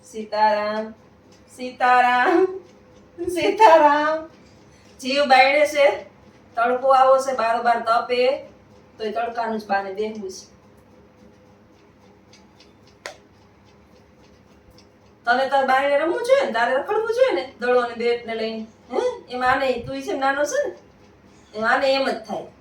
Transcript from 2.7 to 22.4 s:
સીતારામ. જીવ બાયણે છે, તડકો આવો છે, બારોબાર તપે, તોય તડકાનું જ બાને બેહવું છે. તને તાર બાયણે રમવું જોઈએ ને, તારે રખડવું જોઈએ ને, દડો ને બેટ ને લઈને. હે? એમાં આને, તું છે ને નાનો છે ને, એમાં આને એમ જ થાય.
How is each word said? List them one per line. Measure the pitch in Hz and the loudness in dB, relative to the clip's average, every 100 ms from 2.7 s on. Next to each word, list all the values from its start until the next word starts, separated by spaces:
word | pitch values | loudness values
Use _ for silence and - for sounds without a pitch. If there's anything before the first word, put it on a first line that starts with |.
| - _ - - - 359 349 | -20 _ -20 -20 -10 -8 -2
સીતારામ. | 359 392 427 320 294 294 302 320 320 - - - - - - - | -2 4 6 8 6 4 0 -4 -8 -20 -20 -20 -20 -20 -20 -12
જીવ | 254 277 285 | -4 -2 2
બાયણે | 254 262 285 294 | 4 6 4 0
છે, | 302 285 - - _ - _ _ - | 4 2 2 -10 _ -20 _ _ -4
તડકો | 240 247 269 | -2 0 4
આવો | 262 262 262 | 4 6 4
છે, | 269 254 | 2 -2
બારોબાર | 226 233 240 233 | -2 0 0 -2
તપે, | - 202 - 247 254 285 - - - - - - | 0 -2 0 0 0 0 -8 -20 -20 -20 -20 -10
તોય | 220 | -8
તડકાનું | 208 233 233 226 220 | -6 -6 -6 -6 -6
જ | 202 | -4
બાને | 196 196 | -4 -4
બેહવું | 190 220 214 190 | -8 -8 -8 -14
છે. | 185 - - _ _ _ - - _ - _ _ _ _ _ _ _ 196 _ _ - _ _ - _ _ _ - - _ _ _ _ _ _ _ _ _ _ _ _ _ _ _ - _ _ _ _ - | -14 -20 -20 _ _ _ -20 -20 _ -20 _ _ _ _ _ _ _ -20 _ _ -20 _ _ -20 _ _ _ -18 -18 _ _ _ _ _ _ _ _ _ _ _ _ _ _ _ -20 _ _ _ _ -2
તને | 247 269 | 0 2
તાર | 277 262 | 0 2
બાયણે | 262 285 285 | 0 2 0
રમવું | 320 453 466 | 0 -4 2
જોઈએ | 539 - | 2 2
ને, | |
તારે | 226 - 523 | -2 0 -2
રખડવું | - 427 453 | -2 -4 -2
જોઈએ | 453 523 339 | 0 2 0
ને, | 262 - | -6 -8
દડો | 247 247 240 | 0 0 0
ને | 226 | -4
બેટ | 233 240 220 | -4 -4 -6
ને | 226 | -8
લઈને. | 220 226 220 - - | -6 -8 -14 -18 -8
હે? | 254 494 480 - | -4 -4 -6 -12
એમાં | 247 254 | -4 -2
આને, | 269 269 240 247 | 0 -2 -4 -6
તું | 269 | -10
છે | 269 | -8
ને | 285 | -4
નાનો | 269 277 | -2 -2
છે | 294 554 587 | -2 -2 -4
ને, | - - _ _ _ _ - _ | -8 -20 _ _ _ _ -20 _
એમાં | 214 226 | -6 -2
આને | 262 269 | 0 0
એમ | 269 254 | 0 -2
જ | 220 - | -6 -8
થાય. | 202 | -12